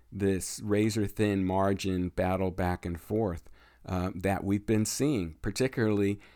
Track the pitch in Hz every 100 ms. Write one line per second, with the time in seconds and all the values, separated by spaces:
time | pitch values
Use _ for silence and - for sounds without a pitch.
0 | _ 104 98 95 - - 107 104 110 107
1 | 101 - 107 98 92 92 98 98 98 92
2 | 90 - 92 92 95 90 90 90 90 85
3 | - 107 110 85 - - - _ - 92
4 | 90 95 92 98 98 101 101 110 107 -
5 | 139 135 85 76 110 - 131 - 110 104
6 | 101 101 -